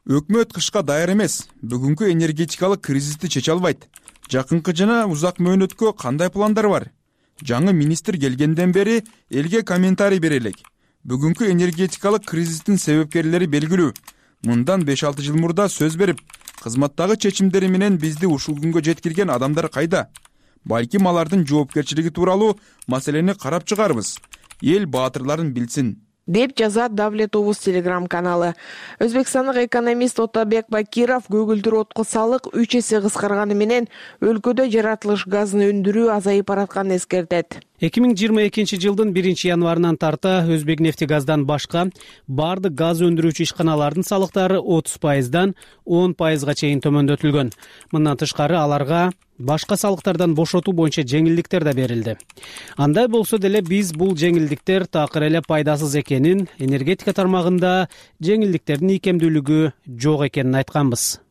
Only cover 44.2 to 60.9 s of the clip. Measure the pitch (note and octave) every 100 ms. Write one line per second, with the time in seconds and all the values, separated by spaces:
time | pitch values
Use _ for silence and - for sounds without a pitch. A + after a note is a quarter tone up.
44.2 | F#3+ G3+ F#3 F#3+ - E3 - - D#3 C#3
45.2 | B2 E3 G3 - - _ - E3+ F3+ D#3+
46.2 | D#3+ D#3 C#3 D3 D3 C#3+ D3 D3 C#3+ C#3+
47.2 | D3+ C#3+ B2+ - - - - D#3+ D3+ C#3+
48.2 | D3+ - D3 F3 D3 D3 C#3 E3 F3+ -
49.2 | _ - B2+ D#3 - G3+ G3+ F#3 G3+ E3
50.2 | F3 D3+ E3 F3+ G3 E3+ D#3+ E3 C3 D3
51.2 | E3 E3+ - F#3 D3+ C3 B2+ A#2 A2 G#2+
52.2 | - - - - - - D3 D#3+ A#3+ A3+
53.2 | G#3 A3 G3 G#3 E3+ G3 F#3+ D#3 F#3+ E3
54.2 | F3 E3+ D3+ C#3+ - F#3+ F#3 E3 D3 D#3+
55.2 | D3+ E3 D#3 D#3 D3+ D3 D3+ D3 - C3
56.2 | D#3 F#3+ F3+ - C3+ C#3 C3+ F#3+ - F#3+
57.2 | F#3 F#3 E3+ F3+ F3+ F#3 F3+ - - _
58.2 | D#3+ G#3+ G#3 D#3+ - D3 F#3 F#3+ G3 F3+
59.2 | E3 D#3 C#3 D#3 D#3 - - A#2+ C#3 D3+
60.2 | C#3+ D3 C3 C3 C3 D3+ C#3